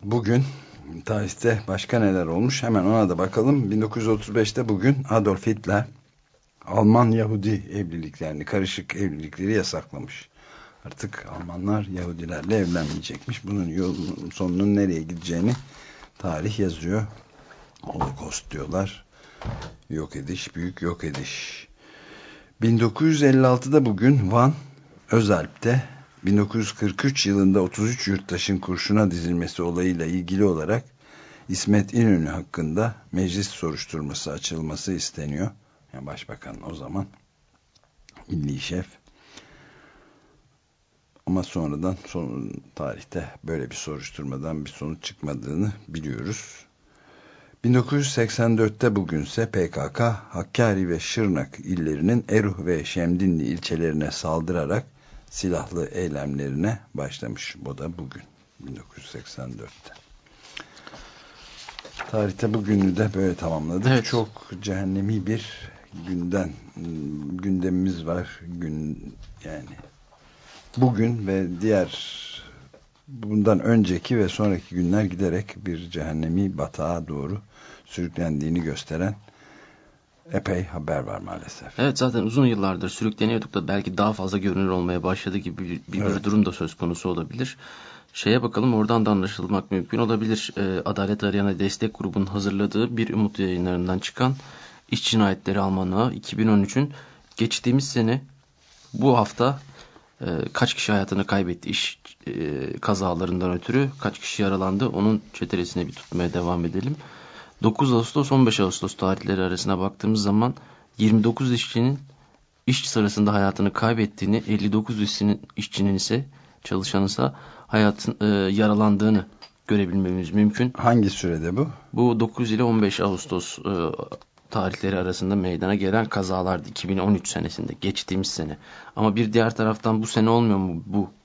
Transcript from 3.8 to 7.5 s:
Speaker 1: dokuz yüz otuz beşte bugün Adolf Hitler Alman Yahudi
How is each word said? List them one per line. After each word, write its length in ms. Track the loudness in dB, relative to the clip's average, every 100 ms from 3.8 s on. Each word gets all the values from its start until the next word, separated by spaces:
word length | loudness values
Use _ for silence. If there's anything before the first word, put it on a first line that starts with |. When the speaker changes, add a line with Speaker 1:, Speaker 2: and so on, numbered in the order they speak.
Speaker 1:
dokuz 220 | 0 0
yüz 60 | 0
otuz 260 | 0 2 0
beşte 340 | 2 0 0
bugün 280 | 2 4 2 2
Adolf 380 | 2 4 2 0
Hitler 380 | -2 0 0 0 -12 _ _ _ _ _ _ -2
Alman 460 | 4 6 8 6
Yahudi 380 | 4 2 0 0